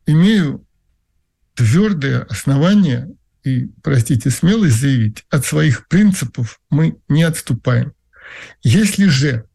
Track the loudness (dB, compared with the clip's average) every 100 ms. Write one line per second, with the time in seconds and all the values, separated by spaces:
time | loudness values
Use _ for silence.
0 | 0 2 4 2 0 -6 -16 _ _ _
1 | _ _ _ _ _ -2 2 2 2 -2
2 | -2 -4 -6 -8 -2 0 2 4 2 0
3 | -6 -18 _ _ -6 -4 -6 -8 -2 -2
4 | 0 -2 -2 0 0 2 2 2 0 0
5 | -2 -4 -6 -4 -2 -2 0 -2 -2 2
6 | 2 0 -6 -8 -8 -10 _ 0 0 -2
7 | -2 0 0 -2 -6 -4 -2 -2 -4 -10
8 | _ _ -20 -20 -20 -6 0 2 2 2
9 | 2 2 0 -4 -8